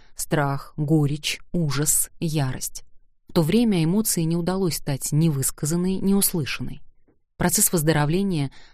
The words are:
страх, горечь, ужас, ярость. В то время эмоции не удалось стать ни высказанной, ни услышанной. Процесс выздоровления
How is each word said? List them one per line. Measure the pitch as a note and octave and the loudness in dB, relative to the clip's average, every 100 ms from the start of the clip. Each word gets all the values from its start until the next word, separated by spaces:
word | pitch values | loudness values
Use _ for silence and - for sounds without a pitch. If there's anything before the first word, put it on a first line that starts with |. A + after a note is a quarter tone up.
| - - | -14 -10
страх, | - D3+ C#3 C#3 - - | -2 0 0 -2 -6 -6
горечь, | D3 D#3+ C#3+ D3+ - - - | 2 2 2 0 -4 -6 -4
ужас, | F3 D3+ C3 D3+ - - - | -2 0 0 2 0 -2 -4
ярость. | E3 D3+ B2+ - - - - - - _ - | -2 0 -2 -4 -8 -10 -16 -20 -20 _ -2
В | |
то | F3+ | 0
время | D#3 A3 A#3 F3+ | 4 4 4 4
эмоции | D#3+ G#3 G#3+ F3 | 4 2 2 0
не | D#3+ E3+ | 0 0
удалось | F3 F#3+ F3+ - | 0 0 0 -2
стать | - C3+ - | -4 -4 0
ни | D3 E3 | 2 2
высказанной, | C#3 - - D3 F3 F#3 F#3+ | 2 -2 -4 -2 0 0 0
ни | G3 | 2
услышанной. | G3 - E3+ B2+ - G2 C#3 - - - _ _ - | 2 2 0 -4 -4 -6 -8 -16 -20 -20 _ _ -2
Процесс | F3 G#3+ - | 0 2 2
выздоровления | F3 D3+ D3+ D3 F3+ G3+ D#3+ C#3 - - | 2 2 2 2 0 0 -2 -4 -8 -20